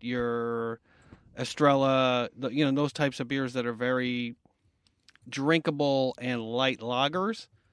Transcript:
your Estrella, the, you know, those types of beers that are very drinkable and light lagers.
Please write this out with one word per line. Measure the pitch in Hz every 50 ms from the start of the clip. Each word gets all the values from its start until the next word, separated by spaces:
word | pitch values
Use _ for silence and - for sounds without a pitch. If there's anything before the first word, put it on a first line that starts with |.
your | - 120 123 123 120 120 117 117 117 117 117 117 117 113 113 - _ _ _ _ - - - - _ - - -
Estrella, | 131 - - - 151 143 139 135 135 135 135 131 131 127 123 123 120 - -
the, | 117 131 123
you | 117 147 156
know, | 139 135
those | 143 147 143 -
types | - 151 139 - -
of | 131 120
beers | 139 139 135 123 123
that | 127 117
are | 120 117
very | 110 123 127 127 127 127 123 123 123 120 117 120 - _ _ _ _ _ _ _ _ _ _ _ _ _ - _ _ _ -
drinkable | - 139 135 151 165 165 151 170 151 143 147 143 139 135 131 127 - -
and | 123 127 123 120 113
light | 110 117 123 131 135 127 -
lagers. | 110 120 123 127 135 143 160 185 190 214 226 - - - _ _ _ _